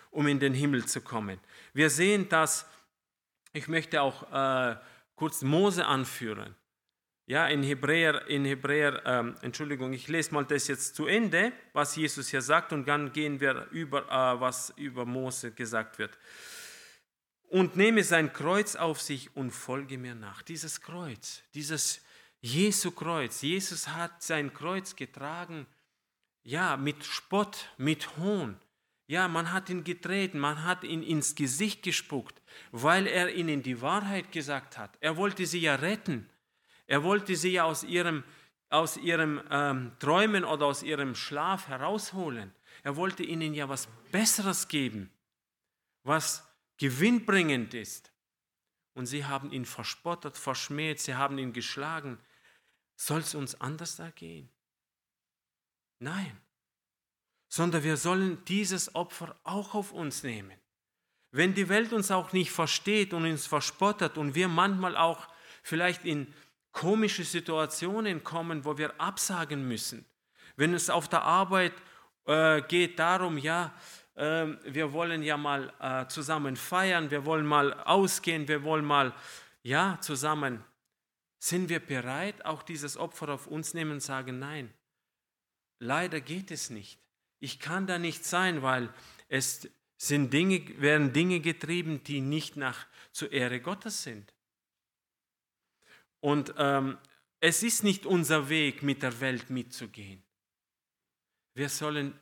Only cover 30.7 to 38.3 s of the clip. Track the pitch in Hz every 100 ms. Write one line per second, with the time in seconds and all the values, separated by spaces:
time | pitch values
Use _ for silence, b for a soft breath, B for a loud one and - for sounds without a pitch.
30.7 | 180 127 165 - 156 - - 135 139 214
31.7 | - 180 - - 135 - - B B B
32.7 | 117 147 185 196 175 180 180 165 143 127
33.7 | 120 135 202 202 190 180 160 139 143 -
34.7 | 123 104 - 156 160 202 196 165 170 156
35.7 | 135 165 214 - 120 - _ _ b b
36.7 | b - 143 170 202 196 165 185 180 165
37.7 | 151 - 175 170 151 -